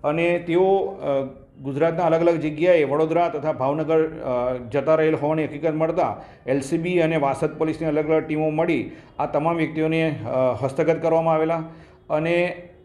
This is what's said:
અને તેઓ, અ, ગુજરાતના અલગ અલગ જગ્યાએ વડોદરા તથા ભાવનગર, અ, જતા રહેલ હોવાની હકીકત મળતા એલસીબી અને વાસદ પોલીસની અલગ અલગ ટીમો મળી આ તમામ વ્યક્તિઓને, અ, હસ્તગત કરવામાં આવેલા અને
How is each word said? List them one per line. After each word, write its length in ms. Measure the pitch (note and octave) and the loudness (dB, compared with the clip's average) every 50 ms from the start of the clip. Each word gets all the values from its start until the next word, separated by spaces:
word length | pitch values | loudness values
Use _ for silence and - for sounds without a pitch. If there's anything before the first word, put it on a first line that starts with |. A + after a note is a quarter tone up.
| - | -2
અને 360 | D3 D3+ D#3+ E3+ E3+ F3 E3+ | -2 0 0 2 2 0 0
તેઓ, 380 | E3+ E3 E3 F3 F#3 F#3+ F#3+ F#3+ | -2 0 2 4 4 4 4 2
અ, 460 | F3+ - - - - C#3+ C#3 C#3 C#3 C3 - - - _ _ - | 0 -2 -6 -6 -4 -2 -2 -2 -2 -4 -10 -16 -20 _ _ -12
ગુજરાતના 420 | C3+ C3+ C3+ C#3 D#3+ E3 E3 E3 F3+ | -10 -6 -2 0 0 0 2 2 2
અલગ 180 | D#3+ D#3+ E3 | 2 2 4
અલગ 140 | E3+ E3+ E3+ | 4 2 2
જગ્યાએ 480 | D#3+ C#3+ D#3 D3+ D3 E3 F3+ F3+ E3 D3 | 2 -2 -4 -2 0 4 6 6 6 4
વડોદરા 460 | C3 C#3 D3+ D#3+ D#3+ E3 E3+ F3 E3+ | 2 2 0 0 2 2 0 0 0
તથા 220 | D#3+ D3 C3+ D#3 | -2 -4 -4 -4
ભાવનગર, 680 | D3+ B2 C3 C3+ D3 D#3 D#3 D3+ D#3+ D#3+ D#3 D#3 D#3+ - - | -2 0 -2 -2 0 -2 0 0 2 2 2 0 -4 -8 -6
અ, 320 | C3 B2+ B2 B2 B2+ B2+ B2+ A#2+ A2+ | -4 -2 -2 -2 -2 -4 -4 -8 -4
જતા 240 | G#2+ C#3+ C3 D#3 D#3+ | -4 -2 2 2 2
રહેલ 200 | D#3 D#3 D#3 D#3 | 4 4 2 2
હોવાની 300 | - C#3+ D3 D#3 D#3+ D#3 | 0 0 -2 0 -2 -2
હકીકત 280 | C#3+ D3 C#3+ D3 E3+ D3+ | -4 -6 -2 -2 -2 0
મળતા 480 | D#3+ D#3+ D#3+ E3 F3+ D#3+ B2 G2+ - - - - - - | 0 -2 0 0 0 -2 -2 -2 -6 -12 -18 -20 -14 -4
એલસીબી 520 | B2 C3 C#3 C3+ - E3+ E3 E3 F3+ F3+ F3 | -2 -2 -2 0 -2 -4 -2 -2 0 2 2
અને 180 | E3 D#3+ E3 | 2 2 2
વાસદ 400 | D#3+ C#3+ C#3 C3+ C3+ E3 D3+ D3+ | 0 0 0 0 0 -2 -4 -2
પોલીસની 300 | - D#3+ D#3 D#3 D#3+ E3 | -2 -2 -2 -2 -2 -2
અલગ 220 | D#3+ D3 D#3 D#3 D3+ | -2 0 0 0 2
અલગ 140 | D#3+ D#3 D3+ | 0 0 0
ટીમો 260 | - D#3 D3+ D#3 D#3 | 0 -2 0 0 0
મળી 420 | D3+ D#3 E3 F3 D#3+ B2+ G#2+ - - - - - - - | 0 0 0 0 0 -2 -2 -6 -10 -18 -20 -20 -8 -6
આ 60 | C#3+ | -6
તમામ 300 | D3 - D3 D3 E3 E3+ | -2 -2 0 0 0 0
વ્યક્તિઓને, 640 | E3 D#3+ D3 D#3+ D#3+ D#3 D#3+ D#3+ E3 D#3+ D#3+ C#3+ - G#2+ | 0 -2 -2 -2 -2 -2 0 0 0 0 0 -2 -4 -6
અ, 400 | A#2+ B2+ B2+ C3 B2+ A#2+ G#2+ C#3 | -4 0 2 2 2 0 0 -2
હસ્તગત 360 | C3 C3+ - D#3+ D#3 D#3+ D#3 | -4 -2 0 0 0 0 0
કરવામાં 320 | D#3+ E3 D#3+ E3 E3 E3 D#3+ | 2 2 2 2 2 2 2
આવેલા 300 | D#3 D#3 D#3+ E3 E3 D#3+ D#3+ - - - - - - - - | 2 2 0 0 -4 -4 -10 -14 -20 -20 -20 -20 -20 -8 -4
અને 600 | D#3 D3+ D#3+ E3 E3+ F3 F3 F3+ - - - - - - | -2 -2 0 0 0 0 0 0 -4 -8 -14 -20 -20 -20